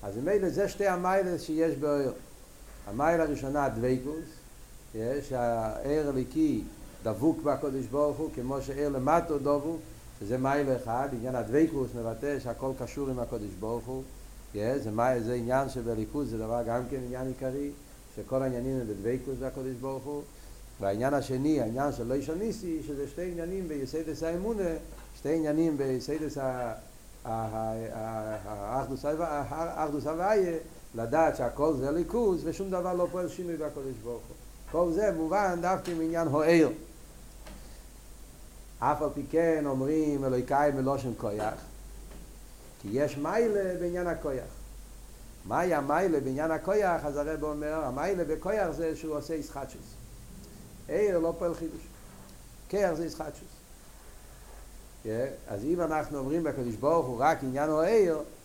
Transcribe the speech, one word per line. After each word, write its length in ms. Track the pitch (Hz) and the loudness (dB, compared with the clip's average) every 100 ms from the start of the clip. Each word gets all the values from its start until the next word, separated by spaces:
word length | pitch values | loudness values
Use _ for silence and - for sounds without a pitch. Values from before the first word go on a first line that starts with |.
אז 140 | 104 101 | -6 -2
ממילא 320 | 143 208 190 | 2 4 4
זה 200 | 147 196 | 2 0
שתי 180 | - 196 | 2 2
המיילה 520 | 180 180 196 180 175 | 2 4 4 4 0
שיש 360 | - 156 160 143 | -2 2 2 2
באור. 380 | 147 143 135 - - - - - - - - | 2 4 2 -2 -12 -18 -20 -18 -16 -14 -8
המיילה 360 | 104 151 170 | 0 4 4
הראשונה, 460 | 156 147 135 147 139 | 4 0 0 2 2
דבקות, 540 | 113 123 131 135 156 165 - - - - - - | 2 2 2 0 -6 -8 -14 -18 -18 -18 -18 -12
כן? 240 | 113 113 143 | -4 -2 -2
שהאור 880 | 143 131 120 117 110 110 135 151 147 | -2 0 2 2 0 -2 0 2 2
אלוקי 540 | 131 127 156 156 120 98 - - - | 0 0 2 4 4 -2 -10 -16 -6
דבוק 380 | 117 101 147 156 | -2 2 4 4
בקדוש 440 | 143 135 147 135 113 | 2 2 2 -2 -2
ברוך 320 | 139 147 143 | 2 2 2
הוא, 120 | 156 - | -4 -4
כמו 260 | 123 139 | -2 -2
שאור 280 | 131 135 147 | -2 0 0
למטה 480 | 139 127 165 170 147 | 2 4 4 4 0
דבוק, 420 | 135 147 147 165 - - - - | 4 2 2 -4 -8 -16 -16 -12
שזה 160 | 101 127 | -2 0
מיילה 380 | 131 143 139 127 | 4 4 4 2
אחד, 320 | 117 120 139 | 2 0 0
עניין 220 | 127 120 127 | -2 -2 -2
הדבקות 600 | 113 131 160 143 123 117 | 4 6 6 4 -2 -2
מבטא 440 | 113 113 139 143 | -4 -2 -2 -2
שהכל 320 | 120 113 131 131 | -2 -2 -2 -2
קשור 300 | 120 - 139 | -6 -4 -2
עם 100 | 127 | -2
הקדוש 340 | 117 117 104 90 | -2 -4 -6 -6
ברוך 260 | 107 117 113 | -4 -4 -4
הוא, 180 | 131 127 - - - - | -8 -8 -12 -14 -16 -10
כן? 240 | 104 107 139 | -2 0 0
זה 80 | 113 | 0
מי-, 300 | 107 120 127 | 4 4 4
זה 120 | 113 | 2
עניין 360 | 123 117 131 139 | 0 2 2 2
שבליכוז 600 | 127 113 110 107 143 135 | -2 -2 -2 -2 -2 -2
זה 80 | 113 | -2
דבר 240 | 110 120 117 | -2 0 0
גם 160 | 117 123 | 0 0
כן 80 | 135 123 | -4 -4
עניין 220 | 127 131 | -4 -4
עיקרי, 440 | 127 131 131 143 143 - - - - | -2 -2 -2 -4 -8 -16 -20 -14 -10
שכל 280 | 98 131 | -2 0
העניינים 360 | 131 123 127 131 | 0 0 0 -2
הם 80 | 117 | -2
בדבקות 480 | 101 101 127 127 127 | -2 0 0 -2 -4
בקדוש 340 | 131 135 131 123 | -4 -4 -6 -4
ברוך 220 | 131 135 | -4 -4
הוא, 180 | 131 147 143 - - - - - | -4 -6 -8 -14 -16 -16 -16 -4
והעניין 340 | 98 104 127 | 0 2 2
השני, 480 | 143 127 131 143 156 | 2 2 0 4 4
העניין 300 | 113 120 143 | 2 2 0
של 120 | 117 | 0
לא 100 | 117 | 0
אישו 220 | 135 139 160 | 0 0 -2
ניסי, 480 | 226 - 185 160 143 | -2 -2 -4 -4 -4
שזה 200 | 143 139 | -4 -4
שתי 240 | 139 180 | -4 -6
עניינים 360 | 170 165 190 180 | -4 -4 -4 -4
ביסודות 560 | 151 131 160 160 143 | -4 -2 -4 -4 -2
האמונה, 460 | 160 170 202 226 185 160 - - - - | -2 0 0 0 0 -2 -6 -14 -14 -6
שתי 180 | 139 165 | 0 2
עניינים 420 | 151 151 165 147 | 4 4 4 4
ביסודות 600 | 135 131 127 151 151 143 | 2 0 0 -2 -2 -2
ה-, 40 | |
ה-, 340 | 131 127 120 110 - - - - - | -2 -2 -4 -6 -10 -18 -18 -12 -4
ה-, 480 | 113 110 110 110 113 113 | -2 -2 -2 -2 -2 -4
ה-, 440 | 113 110 113 107 107 101 | -6 -4 -4 -4 -6 -6
האחדות 600 | 107 101 127 135 131 143 | -6 -2 -2 -2 -2 -2
הווה-, 380 | 156 165 147 135 | 0 0 -2 -4
האחדות 580 | 151 165 - 156 147 135 | -2 -4 -2 -2 0 -2
הוויה, 500 | 160 185 220 180 165 - - - 117 | 0 4 4 4 0 -6 -14 -12 -6
לדעת 400 | 117 143 160 - | 0 6 4 4
שהכל 380 | 123 - 151 | -2 2 2
זה 180 | 143 131 | 4 2
ליכוז, 500 | 156 165 226 226 175 151 | 0 2 2 4 2 0
ושום 240 | 160 196 | -4 -2
דבר 240 | 185 180 | 0 0
לא 140 | 180 175 | 2 2
פועל 180 | 175 175 | 2 -2
שינוי 280 | - 180 165 | -4 -4 -2
בקדוש 380 | 151 147 135 120 | -4 -4 -6 -6
ברוך 200 | 113 120 - | -6 -8 -10
הוא. 80 | 123 - - - | -16 -16 -16 -2
כל 200 | 156 175 | 2 4
זה 200 | 160 214 170 | 6 4 4
מובן 420 | 160 185 202 175 | 4 4 4 4
דווקא 300 | 175 190 185 | 2 2 0
מעניין 360 | 170 160 165 165 | 0 2 2 4
האור. 440 | 139 156 170 151 - - - - - - - - - - - - - - - - - - - - - | 6 8 10 8 6 -8 -16 -16 -16 -16 -16 -14 -14 -14 -14 -16 -16 -16 -16 -16 -16 -18 -16 -16 0
אף 180 | 123 147 | 2 2
על 80 | 151 | 0
פי 80 | 143 139 | -2 0
כן 340 | 156 165 160 147 | 4 6 4 2
אומרים 600 | 131 135 156 151 143 135 | 2 2 4 4 2 2
אלוקי 460 | 127 123 139 147 135 | 2 4 4 6 4
מלושן 360 | 131 135 120 110 | 2 2 0 -2
כוח, 360 | 117 104 107 110 - - - - - - - - - - - - | -2 0 -2 -4 -12 -14 -16 -14 -14 -14 -14 -16 -16 -18 -18 -12
כי 60 | 101 | -4
יש 260 | 117 143 131 | 2 2 0
מיילה 600 | 147 202 233 202 190 180 | 0 2 4 4 0 0
בעניין 280 | 175 175 175 | -2 0 -2
הכוח. 440 | 160 151 131 117 - - - - - - - - - - | -2 -2 -4 -6 -12 -14 -14 -16 -16 -16 -16 -16 -14 -2
מהי 280 | 120 180 | 2 4
המיילה 460 | 156 139 151 190 156 | 2 4 4 6 4
בעניין 320 | 131 131 160 | 2 0 2
הכוח? 540 | 156 165 208 196 170 147 | 0 2 4 4 4 0
אז 120 | 143 | -2
הרב 260 | 147 156 | -2 -2
אומר, 420 | 151 147 151 156 147 | -2 -2 -2 -2 -2
המיילה 380 | 127 165 190 | -2 0 0
בכוח 480 | 156 156 190 214 185 | 0 -2 0 0 0
זה 240 | 147 165 156 | 0 -2 -2
שהוא 220 | 160 151 | -2 -4
עושה 180 | 151 160 | -2 -4
ישחטשות. 460 | 143 143 135 - - - - - - - - - - - - | -4 -8 -10 -10 -14 -14 -14 -16 -14 -14 -16 -16 -16 -16 -4
ער 300 | 151 208 175 | 2 4 4
לא 140 | 165 170 | 2 2
פועל 140 | 175 | -2
חידוש. 280 | 165 160 - - - - - - - - - - | -2 -6 -8 -14 -16 -18 -16 -16 -16 -18 -18 -4
כוח 220 | 196 196 | 2 2
זה 120 | 160 165 | 2 -2
ישחטשות. 420 | - 151 - - - - - - - - - - - - - - - - - | -4 -8 -10 -16 -18 -20 -20 -18 -18 -18 -18 -18 -18 -16 -16 -16 -16 -16 -12
כן? 240 | 110 110 135 - - | -6 -2 -2 -4 -8
אז 160 | 101 | -4
אם 180 | 127 175 | 0 2
אנחנו 360 | 160 156 151 143 | 2 0 0 -2
אומרים 260 | 135 160 | 0 0
בקדוש 320 | 160 135 120 107 | 0 -2 -2 0
ברוך 320 | 135 165 131 | 4 4 2
הוא 100 | 120 | 2
רק 240 | 131 131 | 4 4
עניין 260 | 135 131 151 | 0 0 2
הוא 120 | 156 | 4
ער, 400 | 165 226 190 156 147 - | 6 6 6 4 -2 -12